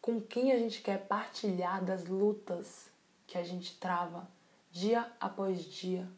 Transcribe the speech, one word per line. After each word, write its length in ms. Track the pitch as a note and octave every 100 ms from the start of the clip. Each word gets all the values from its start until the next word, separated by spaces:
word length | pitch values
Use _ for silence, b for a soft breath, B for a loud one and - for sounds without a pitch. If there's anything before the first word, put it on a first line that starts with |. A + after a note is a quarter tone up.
Com 180 | - A#3
quem 340 | G#3+ A#3+ C4
a 60 | B3
gente 220 | A3+ G#3
quer 260 | - G3 -
partilhar 760 | G#3 - - G#3+ F3+ F3+ F#3+
das 220 | F#3 F#3+ F3
lutas 800 | F#3+ G#3 G#3 - F3 - - - _ _ _ -
que 100 | F3+
a 60 |
gente 340 | F3 F3+ F3+ -
trava 500 | A#3+ F3 F3 F3 F#3 b b b b
dia 420 | E3+ G3+ A3+ - -
após 420 | F#3+ F#3+ G3 F3+
dia. 460 | E3 - F3+ F#3 F3+